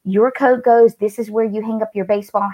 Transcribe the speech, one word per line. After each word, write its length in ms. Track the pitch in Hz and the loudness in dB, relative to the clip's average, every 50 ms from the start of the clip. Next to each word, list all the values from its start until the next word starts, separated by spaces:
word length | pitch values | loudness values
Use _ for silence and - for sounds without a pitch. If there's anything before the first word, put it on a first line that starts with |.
| - | -8
your 280 | 185 190 208 226 262 | -2 0 2 2 2
coat 320 | 254 - 277 247 254 247 247 | 0 0 2 2 2 2 2
goes. 320 | 240 233 233 233 226 - | 4 4 6 6 4 2
This 240 | - 202 214 - - | 0 -6 -6 -4 -6
is 100 | 226 214 | -8 -6
where 160 | 208 220 226 | -4 -4 -2
you 160 | 220 196 220 | -2 -4 -6
hang 200 | 214 226 226 220 220 | -6 -6 -4 -6 -6
up 80 | 220 - | -6 -6
your 120 | 202 185 | -6 -4
baseball 440 | 185 208 202 202 - - 202 202 202 | -2 -2 -4 -4 -6 -6 -4 -4 -6